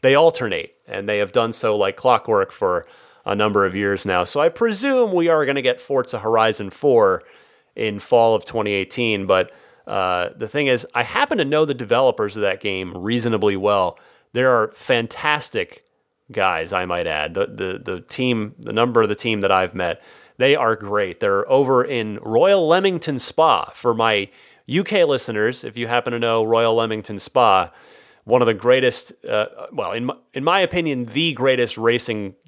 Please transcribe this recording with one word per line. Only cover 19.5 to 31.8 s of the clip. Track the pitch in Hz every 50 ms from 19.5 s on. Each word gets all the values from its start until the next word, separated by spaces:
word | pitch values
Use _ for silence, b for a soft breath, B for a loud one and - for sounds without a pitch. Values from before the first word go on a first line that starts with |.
I've | 95 92 92 90 -
met, | 95 90 85 82 - B B B B B B B B
they | 123 135 143
are | 147 123 113 113
great. | - 104 101 104 104 101 92 87 -
They're | - 101 98 98 104 -
over | 131 135 139 131 131 123 127
in | 147 135 120 110 107 104 -
Royal | - 110 110 120 165 196 202 196 170 151
Leamington | 170 185 190 196 185 160 - 160 143 123
Spa. | - - - - 160 160 120 85 76 - -
For | - - 123 113
my | 113 113 113 107 101 98 101 b b b b b b b
U | b 127 175 202
K | - 214 196 170
listeners, | 139 139 127 - - 113 107 107 117 123 - -
if | 120 107 117
you | 120 113
happen | 117 123 - 123
to | 120 117
know | 120 117 113 113 110
Royal | 110 113 113 117 113 113
Leamington | 113 113 110 110 107 101 - 107 98
Spa, | - - - 131 120 110 95 95 85 78 b b b b b b b b b b b
one | - 117 127
of | 123 113
the | 110
greatest, | 101 113 120 127 131 131 123 120 - - - - _ -
uh, | - 110 107 107 - - 110 - -
well, | - - 101 87 98
in | 117 120
my, | 127 - - _ _ -
in | 139 135
my | 160 175 196
opinion, | 185 180 - 180 170 156 139 127 123
the | 113 110 143 165 165 143
greatest | 117 127 135 131 123 120 113 -
racing | 110